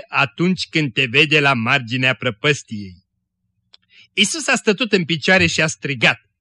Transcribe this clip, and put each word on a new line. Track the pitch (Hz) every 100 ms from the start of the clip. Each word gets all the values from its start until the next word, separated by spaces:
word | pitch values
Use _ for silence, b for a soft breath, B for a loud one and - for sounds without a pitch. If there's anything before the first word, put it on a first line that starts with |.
| -
atunci | 139 139 - 180 180 -
când | 160 147
te | 139 131
vede | 135 156 151
la | 143
marginea | 127 117 139 113 127 131
prăpăstiei. | 127 123 110 147 143 - 107 95 87 _ _ _ _ _ _ _ _ b b b
Iisus | - 208 320 285
a | 254
stătut | - 196 240
în | 196 160
picioare | 165 185 185 170
și | -
a | 156
strigat: | - 143 127 151 - _ _